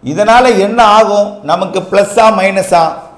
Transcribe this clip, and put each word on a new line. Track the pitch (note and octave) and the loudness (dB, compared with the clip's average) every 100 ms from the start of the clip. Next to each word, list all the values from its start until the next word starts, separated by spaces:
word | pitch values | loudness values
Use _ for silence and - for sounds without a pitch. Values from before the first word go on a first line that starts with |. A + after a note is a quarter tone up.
| B2 | -8
இதனால | D#3 G#3 A#3 B3+ G#3 G3+ | -4 2 4 4 2 0
என்ன | A#3 A3 G#3+ | 2 2 4
ஆகும்? | G#3+ G#3 G3+ - C#3 | 2 0 -2 -6 -6
நமக்கு | F3 F#3+ F#3 - | -4 -4 -8 -2
பிளஸ்ஸா | G3 G3+ - A3 G3 | -2 0 2 2 2
மைனஸா? | F#3+ F#3+ F#3 E3+ E3 - - | -2 -2 0 0 0 -4 -16